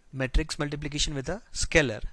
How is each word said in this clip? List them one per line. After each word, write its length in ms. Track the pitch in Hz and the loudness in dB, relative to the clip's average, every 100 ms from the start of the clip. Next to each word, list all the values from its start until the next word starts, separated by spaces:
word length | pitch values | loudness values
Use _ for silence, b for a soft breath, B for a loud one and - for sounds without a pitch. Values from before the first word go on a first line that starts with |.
| - | -12
matrix 480 | 135 131 - 156 - | -4 0 2 0 -2
multiplication 520 | 147 147 147 147 - | -4 -4 -4 -2 -2
with 160 | 139 131 | -2 -4
a 140 | 202 - | -6 -8
scalar, 500 | - - 165 131 107 - | -4 4 4 4 0 -8